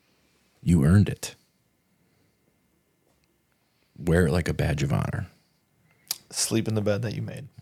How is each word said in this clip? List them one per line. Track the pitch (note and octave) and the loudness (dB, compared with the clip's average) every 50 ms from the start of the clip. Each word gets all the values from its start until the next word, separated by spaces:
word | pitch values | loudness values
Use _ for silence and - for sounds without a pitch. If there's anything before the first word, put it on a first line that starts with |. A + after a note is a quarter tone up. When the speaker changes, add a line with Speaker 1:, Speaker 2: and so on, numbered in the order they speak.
| _ _ _ _ _ _ _ _ _ _ _ _ - | _ _ _ _ _ _ _ _ _ _ _ _ 0
Speaker 1:
you | - F2 E2 C#2 | 2 4 4 6
earned | D2+ F#2 G#2 F#2 - | 6 6 6 4 4
it. | - - - - - - _ _ _ _ _ _ _ _ _ _ _ _ _ _ _ _ _ _ _ _ _ _ _ _ _ _ _ _ _ _ _ _ _ _ _ _ _ _ _ _ _ _ _ _ _ _ _ _ _ _ _ - | 0 -6 -10 -14 -14 -18 _ _ _ _ _ _ _ _ _ _ _ _ _ _ _ _ _ _ _ _ _ _ _ _ _ _ _ _ _ _ _ _ _ _ _ _ _ _ _ _ _ _ _ _ _ _ _ _ _ _ _ -8
Wear | - E2+ E2 F2 F#2 | -2 2 2 4 4
it | D2 C#2+ | 2 2
like | F2+ E2+ - | 0 -2 -2
a | D2 | -2
badge | - D2+ - D2 C#2+ C#2+ | -2 -2 -2 0 -2 -2
of | C#2 - | -2 -2
honor. | G1+ - - - - F#2+ - - _ _ _ _ _ _ _ _ _ _ _ _ _ _ - - - - - | -2 -2 -4 -6 -6 -8 -10 -12 _ _ _ _ _ _ _ _ _ _ _ _ _ _ -14 -14 -14 -14 -12
Speaker 2:
Sleep | - - - - - A2+ G#2 A2+ | -8 -6 -4 -2 -2 -2 -2 -2
in | G#2+ | -2
the | G#2+ | -2
bed | G#2 G#2 G2+ G2+ A#2 | 0 0 -2 -2 -4
that | G#2+ G2 | -6 -6
you | - A2+ | -8 -8
made. | G#2 - - - - - - | -10 -10 -12 -16 -18 -20 -16